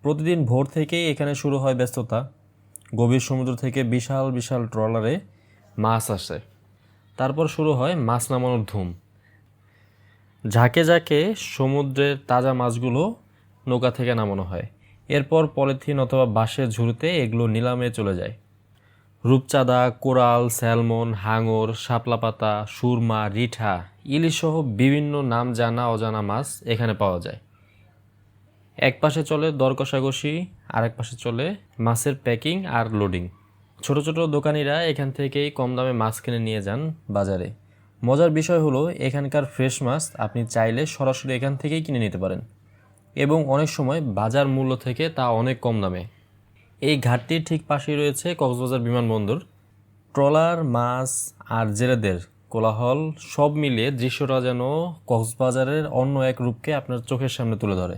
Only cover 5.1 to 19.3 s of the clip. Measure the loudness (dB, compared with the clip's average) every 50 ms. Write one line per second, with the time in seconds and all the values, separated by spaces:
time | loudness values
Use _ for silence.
5.1 | -2 -2 -6 -12 _ _ _ _ _ _ _ _ _ 0 2 2 2 2 0 -2
6.1 | -4 -4 -4 -8 -10 -10 -10 -14 _ _ _ _ _ _ _ _ _ _ _ _
7.1 | _ -4 -2 -2 0 0 0 -2 0 0 2 2 2 2 2 0 0 0 0 2
8.1 | 2 0 0 0 -2 0 0 0 0 0 -2 -2 -4 -4 -4 -4 -8 -10 _ _
9.1 | _ _ _ _ _ _ _ _ _ _ _ _ _ _ _ _ _ _ _ _
10.1 | _ _ _ _ _ _ -8 0 4 6 6 6 6 4 4 6 6 4 4 2
11.1 | 2 2 2 2 -2 -4 -8 -12 -4 -2 0 0 2 0 0 -2 0 0 2 0
12.1 | 0 -2 -2 2 2 4 4 2 0 0 0 0 -2 -2 -2 0 0 2 0 0
13.1 | -2 -6 _ _ _ _ _ _ _ _ _ -2 -2 2 2 0 0 0 -2 0
14.1 | 0 0 0 0 -2 -2 -4 -6 -6 -6 -8 -8 -12 _ _ _ _ _ _ -2
15.1 | -2 -2 0 2 2 2 2 2 2 0 0 0 0 -4 -4 -4 -2 0 0 0
16.1 | 4 2 2 4 4 2 2 2 2 -2 -2 -2 0 0 0 0 0 0 -2 0
17.1 | 0 0 0 0 0 0 2 2 2 0 0 0 0 0 -2 -4 -2 -2 -2 -2
18.1 | 0 -2 -4 -6 -8 -12 _ _ _ _ _ _ _ _ _ _ _ _ _ _
19.1 | _ _ _ 4